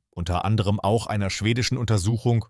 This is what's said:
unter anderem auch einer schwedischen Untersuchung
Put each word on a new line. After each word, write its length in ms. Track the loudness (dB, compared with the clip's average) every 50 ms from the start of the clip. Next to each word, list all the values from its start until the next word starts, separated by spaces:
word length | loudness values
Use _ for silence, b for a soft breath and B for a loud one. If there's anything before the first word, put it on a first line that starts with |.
| _ _
unter 340 | -10 -8 -4 -2 -2 -2 0
anderem 360 | 0 0 2 2 0 0 0
auch 260 | 2 2 0 0 0
einer 240 | -2 -2 -2 -2 -2
schwedischen 460 | -4 -2 0 0 0 0 0 -2 -2 -2
Untersuchung 680 | 0 0 0 2 2 0 0 0 2 2 2 2 0 -4